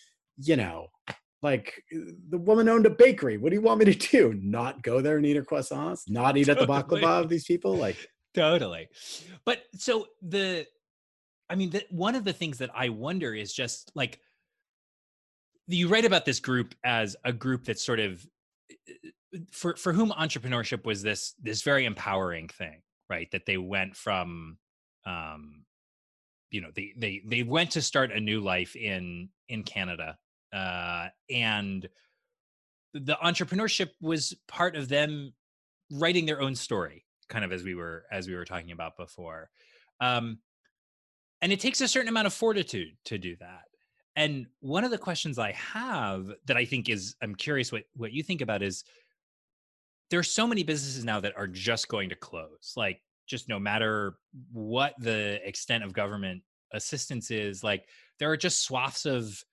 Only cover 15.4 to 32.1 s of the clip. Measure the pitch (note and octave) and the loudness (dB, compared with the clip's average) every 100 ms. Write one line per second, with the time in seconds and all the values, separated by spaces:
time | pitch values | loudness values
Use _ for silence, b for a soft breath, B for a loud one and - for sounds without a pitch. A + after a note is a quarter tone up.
15.4 | _ _ - F3 F3 G#3+ A#3 F#3 - B2+ | _ _ -2 2 4 6 6 6 4 0
16.4 | - B2+ A#2+ - B2 A#2 G#2+ G#2+ B2+ A#2+ | 2 0 0 -2 0 2 2 -2 -4 -2
17.4 | B2+ B2+ B2+ A2 - A#2 G#2 F2 E2+ _ | -2 -2 -2 -4 0 0 0 -4 -14 _
18.4 | _ _ _ - - - - - _ F#3 | _ _ _ -20 -20 -20 -20 -20 _ -14
19.4 | E3+ - F3 E3+ F#3+ E3+ A3 F3+ D#3+ - | -14 -6 -4 -2 2 4 4 2 -2 -4
20.4 | B2 B2 A2 A2+ A2+ G#2 G#2 G#2 - - | -2 -2 0 -4 -2 -2 -2 -2 -4 -8
21.4 | A#2+ G#2+ - C#3 B2 G#2 - G2 F#2 E2+ | -6 -2 2 4 2 -2 -2 0 0 -4
22.4 | E2 - E2+ D#2+ _ _ - F2 E2 - | -8 -12 -12 -12 _ _ -8 -6 -6 -6
23.4 | - F#2+ F#2 G2 F#2+ - - G2 F2 E2+ | -2 -2 -2 -2 -4 -4 -2 -2 -2 -8
24.4 | E2 E2+ _ _ _ _ G2 F2 D#2+ D#2 | -12 -16 _ _ _ _ -10 -8 -8 -12
25.4 | D2+ D2 _ _ _ _ _ _ _ _ | -16 -20 _ _ _ _ _ _ _ _
26.4 | _ G#2 F2 - G2+ A#2+ A2 G2 G#2 A#2+ | _ -10 -8 -10 -12 -6 -6 -6 -4 -2
27.4 | A#2+ D3+ E3+ E3 C3+ C#3+ C3 G#2+ G#2+ G#2+ | 0 0 0 -2 0 2 0 0 -2 -2
28.4 | G2 F2+ F2+ - A2 F#2 F2+ F2 F2+ _ | 0 0 -2 -6 -6 -6 -6 -10 -14 _
29.4 | - A2+ G2 G#2 F#2 E2 D#2+ D#2 _ _ | -12 -10 -8 -6 -6 -6 -10 -14 _ _
30.4 | _ G2+ F#2 F2+ F2 F2 F2+ - - B2 | _ -8 -6 -6 -6 -6 -8 -12 -8 -2
31.4 | A2+ G#2+ G2+ F#2+ F#2 - _ | 0 0 -4 -6 -8 -16 _